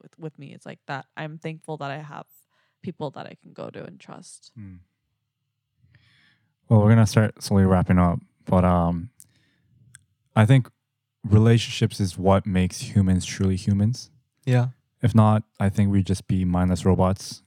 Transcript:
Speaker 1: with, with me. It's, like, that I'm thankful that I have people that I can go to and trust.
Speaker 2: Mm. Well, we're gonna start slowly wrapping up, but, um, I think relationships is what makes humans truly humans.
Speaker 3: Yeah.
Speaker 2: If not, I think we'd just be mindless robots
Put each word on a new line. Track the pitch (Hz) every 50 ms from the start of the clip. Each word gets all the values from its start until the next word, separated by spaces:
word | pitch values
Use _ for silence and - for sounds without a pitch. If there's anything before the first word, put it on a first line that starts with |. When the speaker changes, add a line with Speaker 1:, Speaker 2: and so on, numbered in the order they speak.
Speaker 1:
with, | _ - _ -
with | 165 156 - -
me. | 139 - -
It's, | - -
like, | - 156 - _ -
that | 143 135 - _ _
I'm | - 156 151 156 165
thankful | - 160 160 156 _ - 156 147
that | 147 139
I | 139 156
have | 151 147 - - - _ _ _ _ _ _ _ _ _ _ _
people | - 196 165 - 151 139
that | - - - -
I | - -
can | _ 170 -
go | - - -
to | - - -
and | - - -
trust. | - - - - 180 - - - _ - - 117
Speaker 2:
Mm. | 104 95 92 87 87 _ _ _ _ _ _ _ _ _ _ _ _ _ _ _ _ _ _ _ _ _ _ _ _ _ _ _ _ _ _ _ _ _ _ _ _ -
Well, | 120 107
we're | 104 107
gonna | 113 113 110 98
start | - 113 107 101 - - -
slowly | - 104 98 95
wrapping | 95 92 90 82 - 92 90
up, | 90 87 85 - - _ _ _ _
but, | - 95 90 90
um, | 90 90 87 85 85 87 85 87 117 _ _ - _ _ _ _ _ _ _ _ _ _ _ _ _ _ - _ _ _ _ _ _ -
I | 110 110
think | 104 139 131 113 - _ _ _ _ _ _ _ _ _ _ -
relationships | 104 101 110 110 117 117 113 - - - - 113 104 - -
is | 101 92 - -
what | 90 98 98 95 -
makes | 107 92 92 92 90 - -
humans | - - - 104 95 92 92 90 -
truly | - - - 98 95 92
humans. | 92 - 104 101 98 104 110 123 - - - _ _ _ _ _ _ -
Speaker 3:
Yeah. | 131 123 123 120 127 - _ _ _ _ _ -
Speaker 2:
If | 107 -
not, | 110 110 107 107 110 - _ _ -
I | 101 98
think | - - 101 98
we'd | 98 101 92 -
just | 95 - - -
be | 95 92 92
mindless | 90 90 90 90 90 90 87 -
robots | 95 92 87 92 92 95 - - - - - _